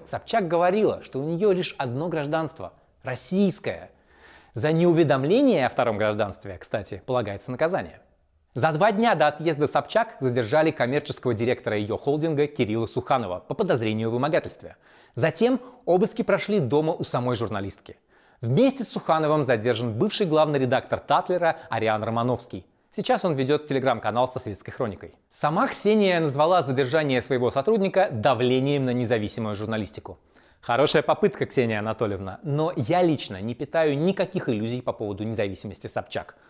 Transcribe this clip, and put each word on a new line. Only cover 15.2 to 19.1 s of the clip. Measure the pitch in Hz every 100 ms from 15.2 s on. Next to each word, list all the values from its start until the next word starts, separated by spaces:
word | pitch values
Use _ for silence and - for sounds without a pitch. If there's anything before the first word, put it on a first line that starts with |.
| 156 - 226 254 - - -
обыски | 180 214 -
прошли | 208 185 - 208
дома | 127 143 156
у | 165 -
самой | 135 123 117
журналистки. | 113 104 98 - - - _ _ _ _
Вместе | 117 139 262 269
с | 214
Сухановым | - -